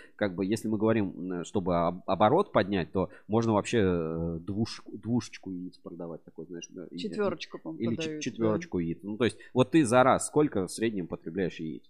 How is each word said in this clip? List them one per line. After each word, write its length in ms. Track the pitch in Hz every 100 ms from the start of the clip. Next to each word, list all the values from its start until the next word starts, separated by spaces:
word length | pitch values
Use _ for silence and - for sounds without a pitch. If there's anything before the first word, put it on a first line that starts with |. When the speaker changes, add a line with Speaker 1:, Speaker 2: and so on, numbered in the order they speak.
| - -
Speaker 1:
как 180 | 104 90
бы, 100 | 98
если 220 | 110 110
мы 100 | 107
говорим, 540 | 110 113 95 - 90
м, 120 | 87 82
чтобы 300 | 107 90 87 85
об-, 160 | 90 -
оборот 460 | 92 107 160 202
поднять, 400 | 120 98 98 82
то 180 | 95 90 - -
можно 240 | 113 113
вообще, 260 | 104 - 120
э, 580 | 95 87 80 82 82 82
двуш-, 440 | 87 101 113 - -
двушечку 600 | 107 104 120 - - 95
яиц 260 | 90 90 -
продавать, 460 | 92 85 85 80 -
такой, 200 | - 82
знаешь, 200 | 85 -
да, 160 | - 82
и 60 | 82
Speaker 2:
Четвёрочку, 640 | 208 190 202 170 - -
по-моему, 220 | 156 160
Speaker 1:
или 140 | 117 113
чет-, 20 |
Speaker 2:
продают, 180 | 160 156
да. 40 |
Speaker 1:
четвёрочку 580 | 127 107 110 104 - 92
яиц. 200 | 82 82
Ну, 140 | 98 107
то 60 | 113
есть, 120 | - -
вот 180 | 123 131
ты 140 | 165 117
за 180 | 123
раз 240 | 131 92 -
сколько 400 | 147 147 104 87
в 40 |
среднем 360 | - 113 104 82
потребляешь 520 | 87 85 87 87 -
яиц? 220 | 80 62 -